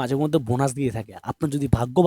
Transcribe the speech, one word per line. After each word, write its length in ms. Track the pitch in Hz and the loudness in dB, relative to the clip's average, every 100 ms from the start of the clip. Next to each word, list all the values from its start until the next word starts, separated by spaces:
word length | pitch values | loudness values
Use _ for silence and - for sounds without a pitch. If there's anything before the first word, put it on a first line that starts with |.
মাঝে 140 | 123 139 | -2 -2
মধ্যে 160 | 151 156 117 | 0 0 0
বোনাস 220 | 123 139 123 | 0 0 0
দিয়ে 120 | 131 110 | -2 -4
থাকে। 160 | 104 92 - | -8 -10 -10
আপনার 180 | - 156 143 | -4 -4 -2
যদি 100 | 139 117 | 0 0
ভাগ্য 180 | 123 135 | 2 6